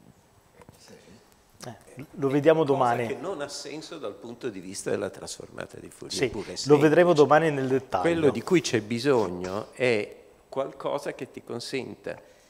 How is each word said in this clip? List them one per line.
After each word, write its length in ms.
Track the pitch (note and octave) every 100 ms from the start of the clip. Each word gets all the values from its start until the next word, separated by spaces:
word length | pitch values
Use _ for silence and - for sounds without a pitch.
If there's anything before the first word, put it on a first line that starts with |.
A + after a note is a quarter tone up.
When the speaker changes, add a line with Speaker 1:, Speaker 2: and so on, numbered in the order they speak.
| - _ _ _ _ _ - _
Speaker 1:
Sì. 180 | - - - A#2 _ _ _ _ B2
Speaker 2:
Eh, 400 | A2 - - A#2
lo 160 | G#3 C#3
vediamo 320 | C#3+ D3+ D#3+
Speaker 3:
Cosa 100 | C#3+
Speaker 2:
domani. 340 | C3 B2 A#2+ A#2
Speaker 3:
che 100 | B2
non 260 | E3+ E3
ha 60 | C#3
senso 500 | - C#3+ D3+ D3+ E3
dal 160 | A2
punto 340 | - A#2 A#2 B2+
di 120 | F#2+
vista 300 | F#2 G2 -
della 200 | G#2 G2
trasformata 680 | - E2 - - - - -
di 120 | -
Fourier, 320 | - - -
Speaker 2:
Sì, 40 | B2+
Speaker 3:
pur 160 | G2+ F2+
Speaker 2:
lo 60 |
Speaker 3:
essendo. 260 | F2+ C3 D3
Speaker 2:
vedremo 320 | D3+ D3+ F3
domani 380 | D3+ C3+ D3+ D#3+
nel 180 | C#3 C3
dettaglio. 340 | C3+ - F#2
Speaker 3:
Quello 280 | E3 E3 D3
di 120 | A2+
cui 200 | - F3
c'è 180 | - A#2
bisogno 880 | G#2 A#2 C#3+ B2 F#2+ F2+ F#2 G2+ -
è 420 | - B2+ G#2+ - - - _ _
qualcosa 640 | C3+ C#3 - D3+ C#3+ -
che 180 | - C3
ti 140 | -
consenta 720 | - A#2 - C3 G#2 - - - - _